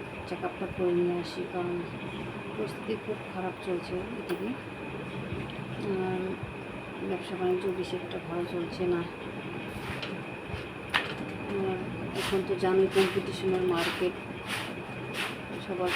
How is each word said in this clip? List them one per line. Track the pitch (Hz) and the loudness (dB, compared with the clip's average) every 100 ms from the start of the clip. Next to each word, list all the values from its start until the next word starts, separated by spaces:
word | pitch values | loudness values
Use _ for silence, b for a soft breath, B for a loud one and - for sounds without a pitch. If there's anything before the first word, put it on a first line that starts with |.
| - - - | -6 -6 -4
চেক | 180 180 | -2 -2
আপটা | - 185 - | -2 -4 2
করে | 180 175 | 4 6
নিয়ে | 175 175 | 6 4
আসি, | 160 - - | 0 -2 -2
কারণ | 180 175 175 165 - - - - - - 214 | 0 0 0 -2 -4 -4 -4 -4 -6 -6 -2
পরিস্থিতি | 208 - 196 214 - | -2 -2 -2 -2 -2
খুব | 208 - | -4 -4
খারাপ | 190 185 180 196 | -2 -2 -2 0
চলছে | 175 - 180 208 226 | 0 0 -2 -2 -4
এদিকে। | 165 175 202 269 - - - - - - - - - - - - 208 190 185 | -2 -2 -2 -4 -6 -8 -6 -6 -6 -4 -4 -4 -4 -4 -6 -2 0 2 2
আর | 185 185 180 - - - - - - 196 | 2 0 -2 -4 -6 -8 -8 -8 -4 -2
ব্যবসা | 185 - 185 | -2 -2 2
বাণিজ্য | 180 185 196 185 | 4 4 2 0
বেশি | 175 180 | 0 -2
একটা | 180 185 160 | -2 -4 -2
ভালো | 170 175 | -2 0
চলছে | 175 - - 180 | 0 -2 2 4
না। | 175 170 - - 104 - - - - 131 - - - - - - - 123 - - - - - - - - 196 190 | 4 2 -4 -6 -6 -4 -4 -4 -4 -4 -4 -4 -4 -6 -6 -4 -4 -4 -6 0 0 0 -2 -4 -4 -2 0 2
আর | 185 - - - - | 0 -2 -4 -2 0
এখন | 190 190 180 | 2 2 2
তো | 185 | 4
জানোই | 185 190 190 196 | 6 8 8 8
কম্পিটিশনের | 190 196 185 - 190 185 185 | 6 6 0 0 2 4 4
মার্কেট, | 170 359 - 180 - - - - - - - - - - - - - - - - | 4 4 2 2 0 -6 -6 -4 -2 -2 -6 -6 -6 -4 -2 -4 -4 -6 -6 -2
সবার | 180 180 | 0 2